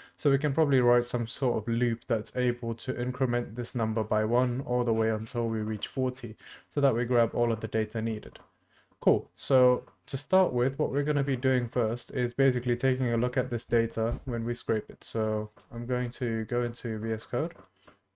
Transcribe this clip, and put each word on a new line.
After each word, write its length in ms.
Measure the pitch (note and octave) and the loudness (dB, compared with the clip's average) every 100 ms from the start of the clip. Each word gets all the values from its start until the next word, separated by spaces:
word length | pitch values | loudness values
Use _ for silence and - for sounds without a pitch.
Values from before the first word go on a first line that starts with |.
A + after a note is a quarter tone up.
| - | -20
So 160 | - D3 | -4 0
we 60 | C#3 | 2
can 160 | C#3+ | 2
probably 300 | C#3 D3+ C3+ | 2 4 4
write 240 | A#2+ B2 A#2+ | 6 4 2
some 200 | A#2+ A#2 | -2 -4
sort 300 | - C3 A#2 | -2 -2 0
of 100 | G#2+ | 0
loop 340 | A#2 A#2+ A2+ - | 0 0 -2 -2
that's 300 | A2+ G#2+ B2+ | -4 -2 -2
able 380 | B2+ A#2+ A#2 | 0 0 -4
to 260 | A2+ - A#2+ | -6 -6 -4
increment 560 | B2 B2+ B2+ A#2+ A#2 A#2 | -4 -2 0 0 -2 -6
this 180 | A#2 | -6
number 300 | B2+ A2 A2 | -2 0 0
by 220 | G#2+ G#2+ A2 | 0 2 2
one 360 | A#2+ B2+ A#2+ C3+ | 2 2 -2 -2
all 180 | B2 | 0
the 80 | A#2 | 2
way 160 | A2+ A2+ | 2 2
until 400 | A2 A2 A#2+ A#2 | 0 -2 -4 -2
we 120 | A2 | -2
reach 260 | G#2+ A2 - | -2 -4 -6
forty, 500 | - B2+ B2+ A2 G#2+ - - _ | -2 -2 -4 -10 -12 -18 -20 _
so 140 | - | 0
that 120 | C3+ | 2
we 120 | A#2 A#2+ | 2 2
grab 280 | A#2+ A#2 | 4 4
all 160 | - A#2 | 2 0
of 100 | A2+ | 0
the 60 | A2 | -2
data 360 | A2+ G#2+ A2+ | -2 -2 -2
needed. 380 | A2+ A2 - - - _ _ _ _ _ | -4 -4 -8 -16 -20 _ _ _ _ _
Cool, 300 | - C#3+ - - | 2 2 0 -10
so 480 | - C3 B2+ B2+ - _ | 2 4 6 4 -4 _
to 140 | - C#3 | -8 -8
start 340 | - F#3 F#3 | 0 2 2
with, 260 | B2 B2+ C3+ | 2 0 0
what 140 | C3+ | -2
we're 100 | C3+ | -2
gonna 220 | C#3+ C#3+ | 0 0
be 100 | C#3 | 0
doing 320 | B2+ C3 B2+ A#2+ | 0 2 2 0
first 440 | B2+ A2 A#2 - | 0 0 -2 -6
is 240 | B2 B2 | -4 -2
basically 420 | - C3+ B2 A#2+ A#2+ | 2 2 2 0 0
taking 340 | C3 B2+ B2 | 0 0 0
a 60 | A#2 | 0
look 220 | A2+ C3 | 0 0
at 100 | B2+ | -2
this 160 | A#2+ | -4
data 560 | - A#2 A2+ A2+ A2+ A#2 - | 0 2 2 0 -2 -2 -4
when 180 | A#2 | -4
we 80 | A2+ | -4
scrape 380 | A#2 - A2 - | -4 -2 -2 -4
it. 120 | - | -12
So 460 | - A2+ A2 G#2+ G#2+ - - | -6 -2 0 -2 -4 -10 -14
I'm 140 | A#2 A#2+ | -10 -4
going 240 | B2 B2 | -2 -4
to 340 | - B2 A2+ | -4 -2 -2
go 180 | A2 A#2+ | -2 -2
into 360 | A#2+ A2 A#2 A2 | -2 -4 -6 -4
V 120 | A2 | -2
S 140 | A2 | -4
Code. 300 | - B2 E3 - - _ - - _ | -2 -4 -4 -8 -20 _ -20 -20 _